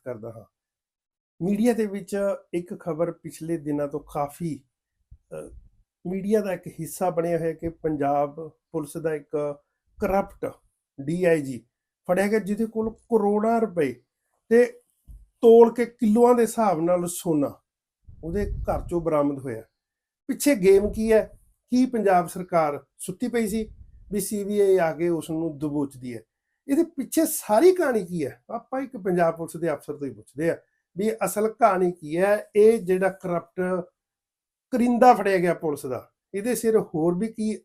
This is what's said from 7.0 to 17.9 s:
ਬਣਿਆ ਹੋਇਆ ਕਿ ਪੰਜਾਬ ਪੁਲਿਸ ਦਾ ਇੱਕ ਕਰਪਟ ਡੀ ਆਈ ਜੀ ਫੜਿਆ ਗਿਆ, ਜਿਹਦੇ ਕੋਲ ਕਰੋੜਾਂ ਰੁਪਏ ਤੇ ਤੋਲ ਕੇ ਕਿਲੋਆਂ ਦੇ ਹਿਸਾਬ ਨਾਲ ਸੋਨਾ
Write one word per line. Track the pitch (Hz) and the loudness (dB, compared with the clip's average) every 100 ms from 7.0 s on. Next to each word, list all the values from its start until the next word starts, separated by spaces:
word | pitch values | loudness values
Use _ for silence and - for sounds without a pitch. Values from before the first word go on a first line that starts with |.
| 185 | -2
ਬਣਿਆ | 170 170 165 | -2 -2 -2
ਹੋਇਆ | 165 | -4
ਕਿ | 160 165 | -6 -10
ਪੰਜਾਬ | 160 160 151 139 143 143 151 160 - _ | -6 -6 -2 0 0 -2 -6 -16 -20 _
ਪੁਲਿਸ | 160 147 165 | -8 -8 -8
ਦਾ | 156 151 | -6 -6
ਇੱਕ | 143 151 147 143 _ _ _ - | -6 -6 -6 -8 _ _ _ -6
ਕਰਪਟ | 202 196 196 - - - _ _ _ - | -2 0 -2 -8 -10 -10 _ _ _ -10
ਡੀ | 139 170 | -6 0
ਆਈ | 175 165 | 2 2
ਜੀ | 135 120 - _ _ _ - | 0 -10 -14 _ _ _ -2
ਫੜਿਆ | 180 202 | 0 2
ਗਿਆ, | 220 | 0
ਜਿਹਦੇ | 185 202 220 | -2 -4 -4
ਕੋਲ | 220 220 | -4 -6
ਕਰੋੜਾਂ | 226 _ 220 202 208 220 233 | -8 _ 0 2 2 0 0
ਰੁਪਏ | 214 175 139 120 _ _ _ _ - | 0 0 -2 -4 _ _ _ _ 2
ਤੇ | 226 160 - _ _ - | 4 4 -2 _ _ -20
ਤੋਲ | - - _ 233 233 226 | -20 -20 _ 8 10 8
ਕੇ | 233 233 | 6 -4
ਕਿਲੋਆਂ | - 220 220 240 240 | -2 2 6 6 6
ਦੇ | |
ਹਿਸਾਬ | 226 233 214 160 | 2 0 0 0
ਨਾਲ | 165 180 175 | 0 0 -2
ਸੋਨਾ | - 180 151 131 - _ _ _ | -4 -2 0 -2 -6 _ _ _